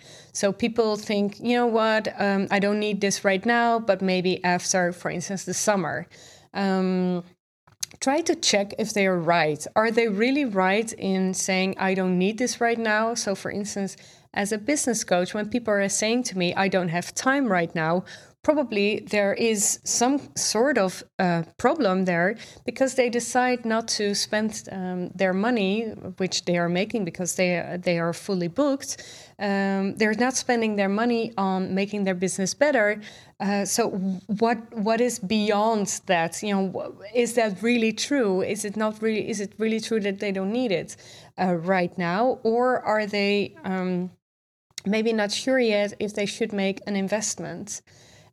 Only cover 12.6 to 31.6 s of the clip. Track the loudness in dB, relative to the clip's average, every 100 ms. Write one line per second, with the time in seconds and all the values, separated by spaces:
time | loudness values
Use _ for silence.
12.6 | 0 2 2 2 0 -2 -4 -4 -4 -6
13.6 | -6 -4 -6 -6 -18 -20 _ -4 -2 -2
14.6 | 0 0 0 -2 2 0 2 -2 -4 -2
15.6 | 0 0 0 0 0 0 -2 -2 0 2
16.6 | 2 2 0 -2 -4 -2 0 2 2 2
17.6 | 0 0 0 0 -2 -10 -20 _ 2 2
18.6 | 2 2 2 0 -2 0 2 2 2 2
19.6 | 0 -2 -4 0 2 2 -2 -4 -2 2
20.6 | 2 2 0 -2 -10 -2 0 2 -2 0
21.6 | 0 4 2 2 2 2 2 0 -8 -12
22.6 | -10 0 0 2 2 0 0 0 2 0
23.6 | 0 -2 -2 -2 0 -2 -2 -2 -2 -4
24.6 | -10 -8 -6 -4 -6 -2 0 2 2 2
25.6 | 2 0 -2 -8 -12 -4 -4 -2 0 0
26.6 | 2 0 0 -2 -4 -4 -4 0 2 0
27.6 | -2 -4 -2 0 0 -4 -4 -2 -2 0
28.6 | 0 0 -4 -12 -14 -20 -20 -6 -2 0
29.6 | 0 0 -2 0 0 2 0 0 0 0
30.6 | 0 0 0 2 2 0 -2 -2 0 0